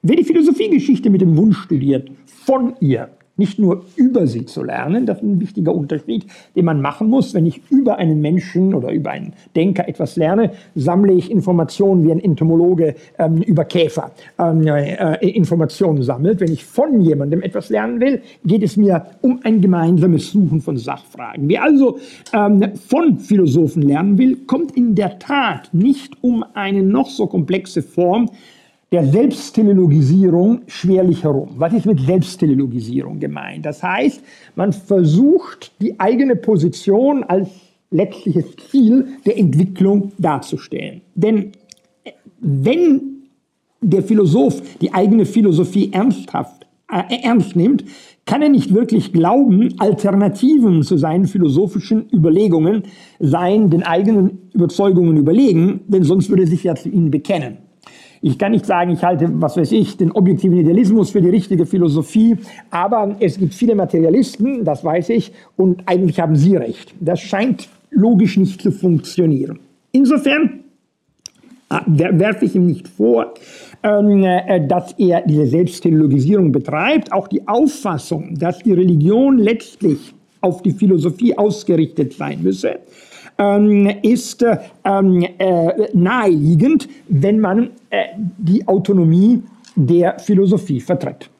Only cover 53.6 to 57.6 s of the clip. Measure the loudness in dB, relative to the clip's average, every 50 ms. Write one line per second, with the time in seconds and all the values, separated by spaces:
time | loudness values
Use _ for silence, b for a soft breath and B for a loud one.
53.6 | 2 2 2 0 0 0 -2 0 0 2 2 2 2 0 -2 -6 -20 -6 -2 0
54.6 | 0 0 0 0 0 2 4 4 4 4 2 2 2 2 4 4 4 4 4 2
55.6 | 2 0 0 -4 -4 -2 0 2 2 2 2 0 0 2 2 2 2 2 0 -2
56.6 | -2 -4 -6 -4 -8 -4 -2 0 0 0 -2 -4 -2 -4 -4 -4 -4 -8 -12 -18